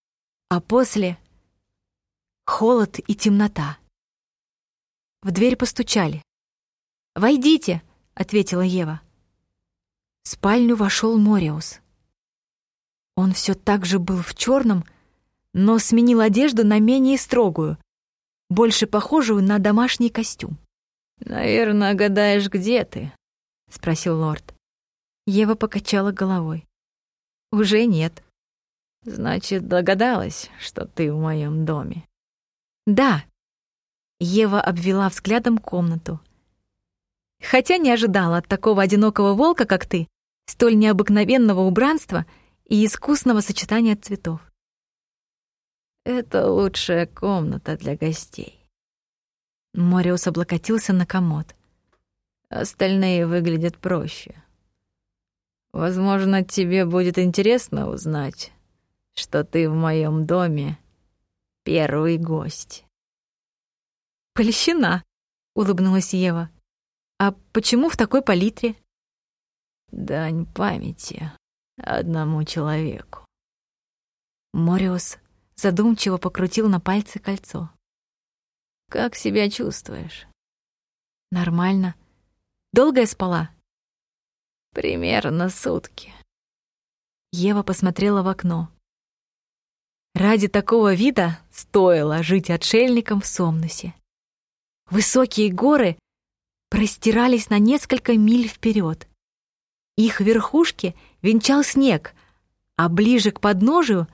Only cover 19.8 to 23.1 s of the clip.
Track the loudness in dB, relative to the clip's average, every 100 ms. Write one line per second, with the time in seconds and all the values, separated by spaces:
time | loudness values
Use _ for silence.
19.8 | 2 0 -2 -2 -6 -8 -10 -12 _ _
20.8 | _ _ _ _ -10 -4 0 2 2 2
21.8 | 2 2 2 2 2 2 0 -2 0 0
22.8 | -2 -8 -12